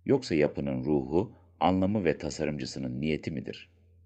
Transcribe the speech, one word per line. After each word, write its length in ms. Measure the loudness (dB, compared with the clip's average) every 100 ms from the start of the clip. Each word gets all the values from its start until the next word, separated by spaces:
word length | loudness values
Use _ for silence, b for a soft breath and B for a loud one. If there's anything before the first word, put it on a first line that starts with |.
Yoksa 300 | 0 0 2
yapının 500 | 2 2 2 -4 -2
ruhu, 500 | 0 0 2 0 0 B B _
anlamı 440 | 2 4 2 2
ve 140 | 2 0
tasarımcısının 840 | -4 -2 -2 -2 -6 -6 -6 -2
niyeti 300 | -2 -2 -4
midir?" 400 | -6 -8 -10 -16 _ _ _